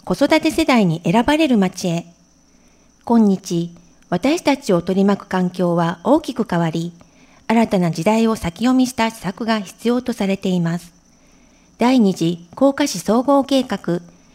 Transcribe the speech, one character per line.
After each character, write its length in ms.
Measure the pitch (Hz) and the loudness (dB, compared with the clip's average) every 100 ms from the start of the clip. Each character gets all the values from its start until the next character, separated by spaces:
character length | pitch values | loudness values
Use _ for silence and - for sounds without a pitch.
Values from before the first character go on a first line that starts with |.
子 100 | - | -8
育 140 | 185 285 311 | -2 2 2
て 120 | 311 | 2
世 120 | 294 | 0
代 220 | 311 247 190 | 2 2 2
に 140 | 160 | 0
選 200 | 180 202 | 0 0
ば 120 | 240 302 | 2 2
れ 120 | 311 | 2
る 100 | 233 | 2
街 300 | 185 - 185 | 0 -2 -4
へ。 180 | 170 175 _ _ _ _ _ _ _ _ _ | -6 -8 _ _ _ _ _ _ _ _ _
今 220 | - 233 214 | 0 4 4
日、 480 | 190 - 170 170 - - _ _ | 2 -2 -4 -4 -10 -20 _ _
私 320 | - 269 330 | -4 -2 0
た 160 | - 269 | 0 -2
ち 160 | - | 0
を 80 | 175 | 0
取 180 | 170 190 | 0 0
り 60 | |
巻 180 | 196 196 | 2 0
く 40 | - | -4
環 240 | 185 180 | -4 -4
境 240 | 180 175 | -2 -2
は 240 | 170 170 - | 0 -2 -4
大 160 | - 294 | 0 0
き 120 | - | 0
く 140 | 254 208 | -6 -4
変 120 | 175 | -2
わ 100 | 165 | -2
り、 220 | 165 170 - - _ _ _ - | -4 -8 -12 -20 _ _ _ -2
新 180 | 226 220 | 0 2
た 120 | 202 | 0
な 100 | 175 | 0
時 140 | 160 | -2
代 240 | 165 220 226 | 0 0 0
を 80 | 220 | -2
先 220 | 170 - | -6 -4
読 140 | 233 | 0
み 140 | 262 254 | 2 0
し 60 | |
た 180 | - 226 | -2 -4
施 60 | 226 | -4
策 280 | 170 - | -10 -6
が 140 | 226 220 | -4 -4
必 300 | 185 - 226 | -4 -6 -2
要 140 | 247 | -2
と 100 | 247 | -4
さ 160 | 233 196 | -4 -2
れ 80 | 196 | -2
て 120 | 190 | -2
い 120 | 180 | -2
ま 180 | 170 170 | -2 -4
す。 140 | - _ _ _ _ _ _ _ _ - | -10 _ _ _ _ _ _ _ _ -2
第 200 | 233 262 | 2 4
二 160 | 202 | 4
次 320 | 180 170 175 - | 2 -2 -4 -10
高 180 | - 277 | 0 0
架 140 | 277 294 | 2 -2
市 140 | 185 | -4
総 240 | - 214 | -2 0
合 180 | 254 277 | 2 0
計 220 | 269 269 | 2 -2
画、 360 | 254 196 - 175 - - _ | -2 -6 -4 -6 -6 -20 _